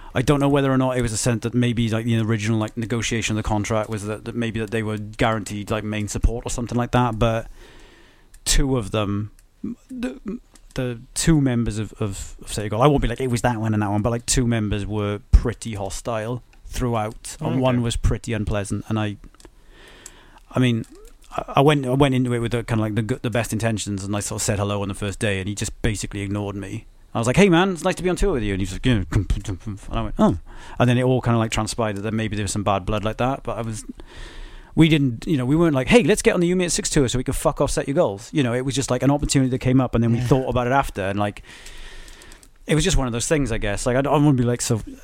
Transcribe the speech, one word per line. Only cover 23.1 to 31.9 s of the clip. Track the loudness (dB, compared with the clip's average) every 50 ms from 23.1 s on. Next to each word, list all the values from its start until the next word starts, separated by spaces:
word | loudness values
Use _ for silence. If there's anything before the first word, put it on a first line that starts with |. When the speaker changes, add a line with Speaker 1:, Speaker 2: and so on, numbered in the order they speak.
| -4 -4 -4
Speaker 1:
the | -2
best | -2 -2 -2 -2 -2
intentions, | -2 0 0 -2 -2 -2 -4 -6 -6 -4
and | -4 -4
I | -4
sort | -4 -6 -6 -4
of | -2
said | -2 0 0
hello | 0 -2 -2 -4 -4
on | -6
the | -6
first | -4 -6 -6 -4 -4
day, | -2 -2 -2 -2
and | -4 -4
he | -4
just | -4 -6 -6 -4 -2 -2
basically | -2 -2 -2 -4 -8 -6 -6 -6
ignored | -4 -4 -4 -4 -6 -6
me. | -8 -8 -10 -10 -12 -12 -16 -20 -20 -20 -8 -4
I | -2
was | 0
like, | 2 4
"Hey | 6 6 6
man, | 6 6 4 2 0
it's | -2 -2
nice | -2 -2
to | -2 -2
be | -2
on | 0
tour | 0 0 0 0
with | 0 0
you." | -2 -2
And | -2 -2
he's | -4 -4
like, | -2 2
"Yeah." | 2 2 2 0 0 0
And | 0 0 2 0 -2 -2 -4 -8 -8 -8 -10 -10 -10 -10 -6
I | -4 -4 -4
went, | -4 0 2
"Oh." | 4 4 4 0 -4 -12 -18 -18 -18 -12 -2 2
And | 2 4
then | 4 4
it | 4
all | 2 2 2
kinda, | 2 2 2 2
like, | 0 0
transpired | -2 -2 -4 -4 -2 -2 -2 -2